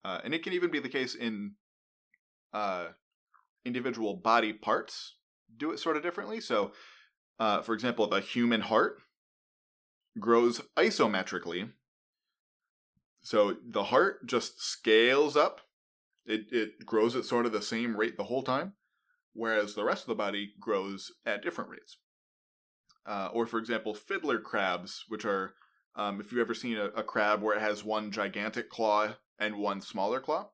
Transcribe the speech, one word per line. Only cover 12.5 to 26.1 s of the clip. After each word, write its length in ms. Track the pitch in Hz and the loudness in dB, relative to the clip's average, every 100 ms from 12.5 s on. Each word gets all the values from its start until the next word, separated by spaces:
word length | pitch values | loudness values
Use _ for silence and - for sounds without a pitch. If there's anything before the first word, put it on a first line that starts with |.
| _ _ _ _ _ _ - | _ _ _ _ _ _ -16
So 340 | - 110 104 92 123 | 0 4 4 2 -4
the 160 | 113 | -2
heart 420 | 98 127 190 - 117 | 2 4 4 2 -2
just 360 | 123 - - | 0 0 -4
scales 720 | - - - 110 120 135 151 - | -4 -2 6 8 8 6 4 4
up. 260 | 160 - - _ _ _ _ _ | 2 2 -20 _ _ _ _ _
It, 220 | - 110 104 | -4 -4 -2
it 340 | 123 107 - 101 | -2 -2 -6 -2
grows 300 | 113 117 123 | 2 4 2
at 80 | |
sort 220 | 107 123 120 | 0 2 2
of 60 | |
the 100 | 107 | 0
same 340 | 101 113 120 107 | -2 -2 -2 0
rate 200 | 113 - | -2 -2
the 80 | |
whole 180 | 101 123 | -4 -4
time, 300 | 120 131 185 - _ _ _ _ _ | -2 -2 -4 -12 _ _ _ _ _
whereas 420 | 110 113 110 104 | -6 0 2 0
the 100 | 104 | 0
rest 180 | 107 196 | -2 -2
of 60 | - | -4
the 60 | |
body 380 | 107 104 101 101 101 | -2 -2 -2 -8 -10
grows 500 | - 101 95 98 - - | -2 -2 -2 -8 -10 -10
at 180 | - 104 | -6 -4
different 280 | 90 165 - | -4 -8 -10
rates. 280 | - - - _ _ _ _ _ _ _ _ _ _ | -14 -20 -20 _ _ _ _ _ _ _ _ _ _
Uh, 240 | - 104 95 | -10 -6 -4
or, 140 | 117 113 | -2 0
for 120 | 113 | -2
example, 360 | 113 113 110 | -2 -4 -4
fiddler 440 | 104 - 196 156 120 | -8 -6 -6 -2 -2
crabs, 680 | 104 113 98 90 92 - - | -2 0 0 0 -6 -12 -10
which 160 | 107 | -8
are, 300 | 107 98 95 _ _ _ _ - | -2 -2 -4 _ _ _ _ -6
um, 240 | 104 | -6